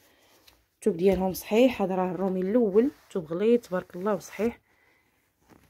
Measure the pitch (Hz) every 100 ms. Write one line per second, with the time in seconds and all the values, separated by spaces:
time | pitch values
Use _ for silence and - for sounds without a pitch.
0 | _ _ _ _ _ _ _ _ 220 170
1 | 190 185 190 170 - 214 254 240 185 185
2 | 185 165 190 185 185 240 214 202 269 -
3 | _ 190 151 175 220 240 - 180 - 180
4 | 202 185 - - 233 - _ _ _ _
5 | _ _ _ _ _ -